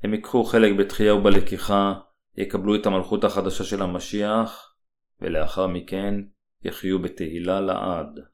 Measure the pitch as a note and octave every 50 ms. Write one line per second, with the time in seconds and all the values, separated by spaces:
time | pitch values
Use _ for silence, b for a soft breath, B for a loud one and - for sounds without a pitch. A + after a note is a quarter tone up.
0 | - G#2+ G#2+ G#2+ - - - B2 A2+ - - A#2 A2+ G#2 G2+ G2 G2 G2 - -
1 | G#2+ G#2 G#2 G2+ G2 G#2 G2 G2 - - F#2+ F2+ - - G2+ G2+ G2 G2 F#2+ F#2+
2 | - _ _ _ _ _ _ - G2 G2 - G2 F#2+ G2+ G#2 G#2 - G#2 F#2+ F#2+
3 | F#2 - G#2+ G2 - F2+ - G2 F#2 F#2+ F#2 - G2+ F#2 G#2 G2 G2 F2+ F2+ F2+
4 | - - - G#2 G#2 G#2 G#2+ A2+ A2+ A2 - - - _ _ _ _ _ _ _
5 | _ _ _ _ - F2+ E2+ - F#2 F2+ - - F#2+ F#2 F2+ F2+ F2 - G2 F#2+
6 | G2 G2+ G2+ G2+ G2+ - _ _ _ _ _ _ - - G2 - - F#2+ F#2+ F#2+
7 | E2+ F2 - - F#2 D#2 D#2+ E2+ E2+ F2+ F#2 G2 G2 F#2+ F#2 F#2+ G2 F#2 F2+ E2
8 | D#2 D2 - - - _